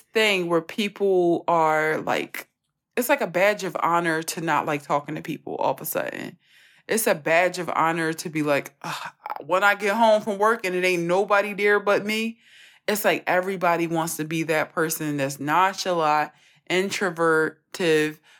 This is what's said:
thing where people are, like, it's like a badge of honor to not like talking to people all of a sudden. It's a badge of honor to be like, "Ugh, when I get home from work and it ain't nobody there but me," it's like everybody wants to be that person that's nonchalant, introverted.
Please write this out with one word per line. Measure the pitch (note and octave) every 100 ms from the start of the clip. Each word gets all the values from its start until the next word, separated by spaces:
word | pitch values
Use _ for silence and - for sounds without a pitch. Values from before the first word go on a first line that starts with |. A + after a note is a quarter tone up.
| -
thing | A3+ G#3+ F#3+ E3+
where | E3+
people | D#3+ - G3+ G3+ G3+ F#3 F3 E3 -
are, | E3+ D#3 D#3 D#3 D#3
like, | - - - - - _ _ _ _ -
it's | B3+
like | C#4
a | G3+
badge | E3+ G3+ G3+
of | F3+ -
honor | D#3+ E3+ E3+ D#3+
to | E3 -
not | E3 D3 -
like | D3
talking | - D3 C#3+ D#3
to |
people | E3 - - -
all | -
of | F3
a | E3+
sudden. | - - - - - _ _ _ _ -
It's | G#3+ A3
a | F3
badge | C#3+ E3 F3+ F3
of | E3 -
honor | D#3+ E3 D#3+
to | D#3+ F#3
be | D#3
like, | D3+ C#3 - -
"Ugh, | E3 - - - - - -
when | F#3
I | G3+ G3
get | G3+ G#3+
home | A3+ G#3+
from | G#3+ G3
work | G#3+ A3+ F#3+
and | F3+
it |
ain't | F#3 F3+
nobody | E3+ F3+ G3+ G3+ G#3
there | G3 G3+ G#3
but | G3+ F#3 G#3
me," | A3 A3+ A3+ _ - - _ -
it's | G#3 G#3
like | D#3+ -
everybody | F3 F#3 F#3+ F3 E3+ E3+
wants | E3 E3 -
to | D#3
be | E3
that | D#3 D#3 -
person | - D#3+ D#3+ D#3 D3
that's | C3+ C#3
nonchalant, | C#3+ D#3+ F#3+ F#3+ G3 F3 D#3 D3+ D3+ - _ _ -
introverted. | F3 G3 - F#3+ E3 E3 D#3+ D#3 - _ - F3 D#3 D3+ D3+ _ _